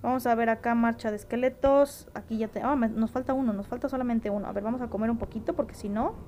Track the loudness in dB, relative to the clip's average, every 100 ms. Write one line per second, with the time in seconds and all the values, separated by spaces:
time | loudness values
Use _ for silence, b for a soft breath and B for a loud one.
0 | 0 0 2 2 2 2 2 2 2 0
1 | -4 -4 -4 0 0 2 6 6 6 0
2 | -14 -14 -6 -4 -4 -2 0 2 2 2
3 | 0 0 0 0 2 0 -4 -4 -2 -2
4 | 0 0 0 -2 -2 -4 -2 -2 -4 -2
5 | 0 0 -4 -4 -4 -2 -4 -4 -4 -2
6 | -2 -4